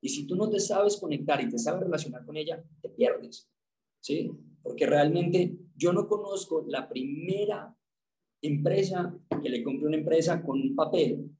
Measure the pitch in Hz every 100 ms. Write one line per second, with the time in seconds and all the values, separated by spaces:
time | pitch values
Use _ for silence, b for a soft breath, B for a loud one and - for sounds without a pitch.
0 | 135 147 143 180 220 202 - 196 202 202
1 | 170 143 143 143 120 117 143 180 190 156
2 | 147 123 120 156 156 165 - - - -
3 | 240 - - - _ _ _ _ _ _
4 | - 151 - - - - - - 143 147
5 | 147 170 175 180 175 - - - 175 180
6 | - 208 151 147 - 160 139 135 123 131
7 | 135 147 175 196 208 202 - - _ _
8 | _ _ _ _ 151 147 151 196 190 180
9 | 175 - _ 143 127 123 139 - 151 156
10 | 156 160 160 165 - 135 135 139 156 175
11 | 139 - - -